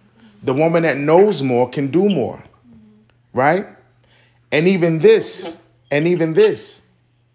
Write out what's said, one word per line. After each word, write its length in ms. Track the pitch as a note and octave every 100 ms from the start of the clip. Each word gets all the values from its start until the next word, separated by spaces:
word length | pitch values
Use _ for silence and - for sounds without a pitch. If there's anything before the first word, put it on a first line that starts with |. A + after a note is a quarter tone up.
| _ _ - _
The 100 | C3+
woman 300 | C3 E3 E3+
that 120 | D#3+ C3+
knows 460 | D3 E3 G#3+ D#3+
more 280 | C3+ A#2+ B2
can 220 | D3+ C#3
do 160 | D#3+ G3+
more. 340 | E3 G2+ E2 - _ _ - _ _ _ _ _
Right? 320 | A#2+ C#3 F3+ G#3 - _ _ _ _ _ _ _
And 160 | C#3 E3+
even 320 | F#3+ E3+ D#3+
this, 560 | G3 A3 - - - - _ _ _
and 160 | C#3+ E3
even 260 | F3+ D#3+
this, 480 | D#3+ G#3+ - - - _ _ _ _ _